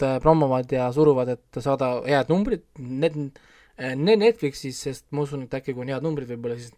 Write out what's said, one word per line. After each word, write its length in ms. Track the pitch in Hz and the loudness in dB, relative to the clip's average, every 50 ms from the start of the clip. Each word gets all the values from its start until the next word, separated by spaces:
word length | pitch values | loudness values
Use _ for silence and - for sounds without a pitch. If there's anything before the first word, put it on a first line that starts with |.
äh, 160 | 139 135 131 127 | 0 0 0 2
promovad 500 | - 156 165 160 147 135 131 131 127 123 | 4 4 6 6 4 2 2 0 0 0
ja 180 | 135 127 123 123 | -2 0 0 0
suruvad, 360 | 120 147 156 151 139 127 127 123 | 2 4 6 6 6 4 2 -2
et 320 | 123 - _ _ - - | -4 -6 _ _ -10 -6
saada 360 | 120 143 139 131 135 127 123 120 - | -2 -2 0 0 0 0 -2 -2 0
head 240 | 127 143 139 123 - | 2 2 2 2 2
numbrid 320 | 160 185 208 262 226 165 - _ - | 0 0 0 0 -2 -4 -6 _ -18
net-, 640 | - 127 123 127 135 156 170 156 151 143 135 - - _ _ _ _ _ _ _ - | -14 -12 -8 -2 0 0 0 0 -2 -8 -8 -10 -16 _ _ _ _ _ _ _ -10
äh, 160 | 127 131 131 | -8 -6 -4
ne-, 200 | 135 151 190 226 | 0 2 4 4
Netflixis, 640 | 214 208 233 226 - - 143 135 - - 135 127 - | 6 4 4 2 2 -2 -4 -4 -6 -10 -10 -10 -8
sest 280 | - 139 131 - - _ | -8 -8 -8 -10 -10 _
ma 140 | 143 143 147 | -6 -4 -4
usun, 200 | 139 147 139 131 | -4 -6 -8 -8
et 120 | 120 - 135 | -8 -8 -8
äkki 160 | 131 - 127 | -6 -8 -8
kui 100 | 123 123 | -6 -6
on 80 | 131 | -6
head 120 | 135 127 139 | -6 -4 -4
numbrid, 240 | 160 156 147 131 120 | -4 -4 -4 -6 -8
võib-olla 260 | 120 117 120 117 120 | -8 -8 -6 -6 -8
siis 160 | 120 120 120 - | -8 -10 -16 -20